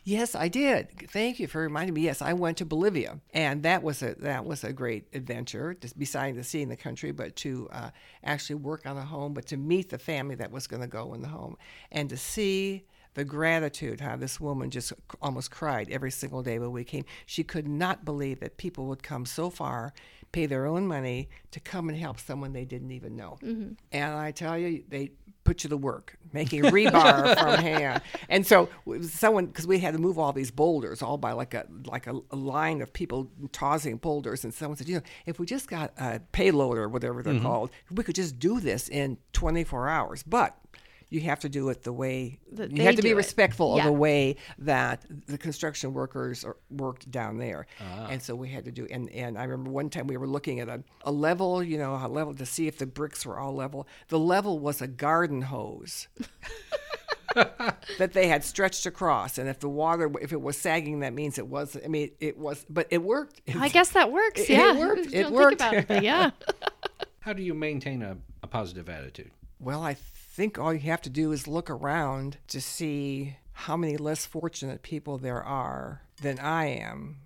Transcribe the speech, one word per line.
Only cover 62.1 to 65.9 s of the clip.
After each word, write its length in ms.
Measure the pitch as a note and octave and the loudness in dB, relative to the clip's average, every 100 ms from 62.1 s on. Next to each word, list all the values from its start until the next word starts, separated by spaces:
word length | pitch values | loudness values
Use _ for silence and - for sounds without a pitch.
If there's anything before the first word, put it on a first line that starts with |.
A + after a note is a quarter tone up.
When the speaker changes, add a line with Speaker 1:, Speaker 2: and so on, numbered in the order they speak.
| - | -4
Speaker 1:
it 180 | D#3 - | -6 -4
was, 260 | D3+ D3 - | -6 -8 -4
but 180 | D#3 D#3+ | -2 2
it 120 | F3 | 2
worked. 380 | F3 C4 D4 - - | 4 0 0 -10 -6
Speaker 2:
I 140 | C3 C#4 | 0 4
guess 220 | E4+ F4+ | 6 6
that 200 | F#4+ B3 | 6 6
works, 280 | D#4 A4 - | 6 2 2
Speaker 1:
It, 100 | G#4 | 6
Speaker 2:
yeah. 220 | C4+ G4 | 10 10
Speaker 1:
it 40 | C#4+ | 8
worked. 280 | E4+ G4+ D#4 | 4 2 2
Speaker 2:
<laughs> 60 | |
You 80 | F#3 | 2
Speaker 1:
It 20 | |
Speaker 2:
don't 80 | G3 | 4
Speaker 1:
worked. 160 | A#3 C#4+ F4+ | 10 10 10
Speaker 2:
think 0 | |
about 140 | A#3 | 4
it, 140 | G#3+ | 4
but 140 | - | 4